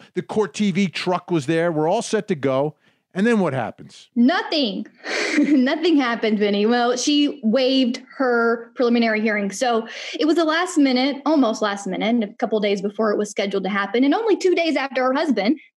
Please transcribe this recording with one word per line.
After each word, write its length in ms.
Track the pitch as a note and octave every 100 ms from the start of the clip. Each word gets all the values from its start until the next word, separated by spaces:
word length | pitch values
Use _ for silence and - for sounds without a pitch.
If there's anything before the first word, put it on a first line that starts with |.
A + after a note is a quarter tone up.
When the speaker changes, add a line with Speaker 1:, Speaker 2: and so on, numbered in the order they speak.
| -
Speaker 1:
The 100 | F3
Court 300 | - G#3+ G3+
T 180 | - G#3
V 180 | E3+ G3
truck 420 | - - F3 -
was 140 | F3 C3
there. 260 | E3 E3+
We're 160 | D3+ D#3
all 140 | G#3+
set 260 | - G#3+ -
to 80 | E3
go. 400 | C3+ C3 D3 - _ _ _ E3+
And 120 | A3
then 120 | A3+
what 140 | F3
happens? 560 | C3 G#2 - - - - -
Speaker 2:
Nothing. 720 | B3 F4+ A4 E4 A#3+ F#3+ - _ -
<laughs> 240 | - - -
Nothing 600 | C#4+ D4 B3+ D#4 E4+ C#4+
happened, 420 | B3 A#3 A3+ G#3
Vinny. 260 | G#3 G3+ G#3+
Well, 320 | A#3+ A#3+ B3
she 420 | D4+ D4 C#4+ -
waived 580 | A3 B3+ C4 C4+ B3+ - - -
her 540 | B3+ A#3+ A#3 A#3 A#3
preliminary 480 | - A#3+ A#3+ A3+ G#3+
hearing. 300 | A3 G#3 G3+
So 360 | G3 B3 A3+ A3+ - - D#4+
it 60 | D#4
was 140 | E4
a 40 |
last 360 | D#4+ D#4+ F#4 D#4+
minute, 420 | C#4 B3 C4 C4+
almost 380 | C#4+ D#4 A#3 A3+
last 240 | G#3+ G3+ F#3+
minute, 420 | F3 G3 A#3+ G#3
a 60 |
couple 260 | - A3+ A3
days 220 | G#3 G3+
before 300 | G3 G3+ A3+
it 60 | G#3
was 100 | G#3
scheduled 360 | - G3+ G3 F#3+
to 40 |
happen. 340 | G3+ G3 A#3+
And 120 | C#4 F4+
only 200 | A4+ D#4+
two 200 | F#4 F4
days 200 | E4 C#4
after 280 | C4+ C4
her 100 | B3+
husband, 460 | C4 E4 G#3+ G3 D#4+ _